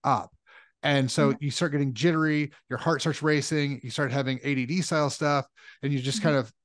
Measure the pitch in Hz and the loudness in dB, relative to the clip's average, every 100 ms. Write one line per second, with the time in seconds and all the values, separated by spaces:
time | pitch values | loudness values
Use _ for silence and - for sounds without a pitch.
0 | - 127 - _ _ - - _ 147 139 | 0 0 -2 _ _ -20 -20 _ 0 2
1 | 131 - 143 135 147 - 170 147 139 110 | 2 2 2 2 -4 -2 -2 0 -2 0
2 | 165 160 156 151 147 - _ 123 165 151 | 2 2 2 0 -2 -8 _ -4 0 0
3 | 160 147 156 151 139 156 143 135 127 135 | 0 0 2 2 2 0 -2 -4 -6 -4
4 | 139 139 131 131 143 135 123 180 - 160 | -2 0 -2 -2 -2 -2 0 -2 0 0
5 | 143 - 147 143 - _ - - 139 139 | 0 0 0 0 -2 _ -20 -8 -4 -2
6 | 131 214 170 139 117 _ | -2 0 2 2 0 _